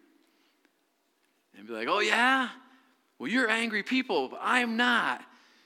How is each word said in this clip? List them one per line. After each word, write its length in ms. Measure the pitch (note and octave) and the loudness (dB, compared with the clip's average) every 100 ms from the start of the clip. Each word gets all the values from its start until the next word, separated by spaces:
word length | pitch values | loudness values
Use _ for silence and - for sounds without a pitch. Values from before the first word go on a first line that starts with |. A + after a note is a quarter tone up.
| _ _ _ _ _ _ _ _ _ _ _ _ _ _ _ - | _ _ _ _ _ _ _ _ _ _ _ _ _ _ _ -20
and 120 | G#2+ | -12
be 60 | |
like, 140 | A2 A#2+ | -6 -2
"Oh, 120 | G3 | 0
yeah? 500 | G#3+ G#3+ B3 C4+ B3 - - _ _ _ _ - | 2 4 4 2 0 -8 -20 _ _ _ _ -12
Well, 100 | B2 | -2
you're 200 | B3 A3+ | 0 2
angry 340 | A3+ A#3 G#3+ | 0 0 -4
people, 460 | G3 B3+ B3+ F3+ - | -2 -2 0 -2 -2
but 100 | - | -4
I'm 340 | G3 B3 A#3+ A3+ | 0 0 0 0
not." 460 | B3 A#3 D3+ B2 - | 2 2 0 -4 -8
<clears throat> 40 | - _ _ | -20 _ _